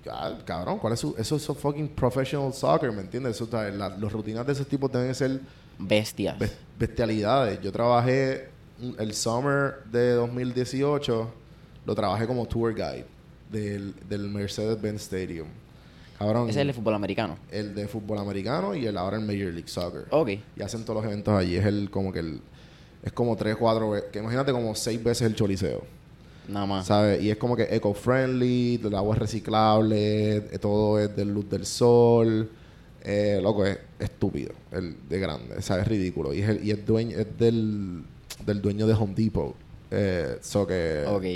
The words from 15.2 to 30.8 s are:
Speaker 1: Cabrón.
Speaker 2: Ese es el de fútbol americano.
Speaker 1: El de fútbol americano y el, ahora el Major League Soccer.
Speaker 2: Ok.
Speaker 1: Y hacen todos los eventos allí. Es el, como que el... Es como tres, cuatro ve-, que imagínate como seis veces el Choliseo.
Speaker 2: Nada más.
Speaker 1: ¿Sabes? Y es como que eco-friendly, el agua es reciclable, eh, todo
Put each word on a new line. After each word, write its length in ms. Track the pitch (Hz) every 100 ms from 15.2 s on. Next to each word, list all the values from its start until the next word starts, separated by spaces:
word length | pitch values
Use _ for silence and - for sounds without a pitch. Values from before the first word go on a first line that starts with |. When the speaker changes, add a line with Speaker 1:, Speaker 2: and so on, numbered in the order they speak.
| 92 85 78 80 - - - - - -
Speaker 1:
Cabrón. 320 | 104 113 117
Speaker 2:
Ese 80 | 107
es 40 |
el 40 | 143
de 40 |
fútbol 200 | 123 107
americano. 440 | 104 98 98 107 78 -
Speaker 1:
El 240 | 95 104
de 120 | 98 104
fútbol 300 | 113 104 107
americano 560 | 101 98 95 151 196
y 100 | 185 113
el, 100 | 98
ahora 180 | 92 104
el 60 |
Major 280 | 107 101 98
League 160 | 85 78
Soccer. 360 | - 87 73 -
Speaker 2:
Ok. 200 | 143 143 101 - -
Speaker 1:
Y 60 |
hacen 220 | 101 113
todos 180 | 110 107
los 80 | 113
eventos 220 | 104 104 101
allí. 180 | 90 87
Es 80 |
el, 260 | 104 101 101
como 220 | 95 95
que 60 | 90
el... 200 | 82 73 - - - - - -
Es 100 | -
como 240 | - 120 110
tres, 200 | 107 107
cuatro 340 | 117 113 110
ve-, 140 | 104 -
que 60 | 104
imagínate 340 | 110 123 139
como 220 | 123 117
seis 280 | 107 - 113
veces 240 | 113 117 113
el 80 |
Choliseo. 480 | 104 104 95 90 55 - - - - - - -
Speaker 2:
Nada 200 | 101 98
más. 200 | 98 92
Speaker 1:
¿Sabes? 360 | 104 104 98
Y 80 | 101
es 80 | 107
como 180 | 123 120
que 180 | 113
eco-friendly, 1080 | 110 104 101 120 127 131 127 123 123 120 120
el 100 | 110
agua 200 | 101 104
es 60 | 110
reciclable, 1160 | 110 113 - 107 110 107 110 107 104 107 107 107
eh, 220 | 104 -
todo 380 | 104 104